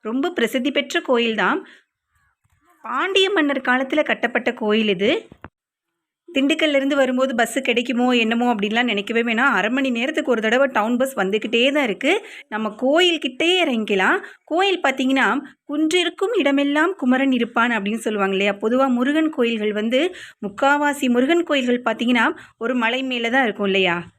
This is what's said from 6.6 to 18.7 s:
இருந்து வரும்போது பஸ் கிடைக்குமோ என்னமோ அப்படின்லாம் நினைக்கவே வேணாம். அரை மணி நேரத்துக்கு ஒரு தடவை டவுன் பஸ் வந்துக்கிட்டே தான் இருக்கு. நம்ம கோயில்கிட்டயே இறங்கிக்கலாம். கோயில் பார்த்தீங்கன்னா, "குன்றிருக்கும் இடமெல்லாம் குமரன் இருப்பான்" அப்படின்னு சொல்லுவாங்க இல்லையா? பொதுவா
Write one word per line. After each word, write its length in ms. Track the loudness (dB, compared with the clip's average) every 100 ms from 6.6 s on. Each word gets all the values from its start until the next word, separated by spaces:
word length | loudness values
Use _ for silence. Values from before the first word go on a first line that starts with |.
| 2 2
இருந்து 160 | 0 0
வரும்போது 400 | 0 2 0 0
பஸ் 200 | 0 0 -2
கிடைக்குமோ 440 | -2 0 0 2
என்னமோ 420 | 2 2 0 0
அப்படின்லாம் 360 | 0 -2 0 0
நினைக்கவே 320 | -2 -2 -2
வேணாம். 300 | 0 0 2 2
அரை 120 | 0
மணி 200 | 0 -2
நேரத்துக்கு 420 | -2 -2 -2 0
ஒரு 100 | 0
தடவை 260 | 2 2 2
டவுன் 300 | 2 0 0
பஸ் 180 | -2 -2
வந்துக்கிட்டே 540 | -2 -2 -2 2 2
தான் 120 | 2
இருக்கு. 280 | -2 -2 0 -2 -2 -20 -10
நம்ம 220 | -6 -6 -2
கோயில்கிட்டயே 760 | 2 4 4 2 -4 -2 0 2
இறங்கிக்கலாம். 560 | 2 0 0 0 2 0 -2 -20
கோயில் 360 | _ 0 0 2
பார்த்தீங்கன்னா, 420 | 0 0 0 2 2 0 -4 -20 _
"குன்றிருக்கும் 680 | -2 0 2 0 -2 -2 0
இடமெல்லாம் 540 | 2 2 0 2 0 0
குமரன் 360 | 0 2 2
இருப்பான்" 400 | 0 -2 0 0
அப்படின்னு 340 | 0 -2 -4 -4
சொல்லுவாங்க 300 | -2 0 0
இல்லையா? 180 | 0 0
பொதுவா 260 | 0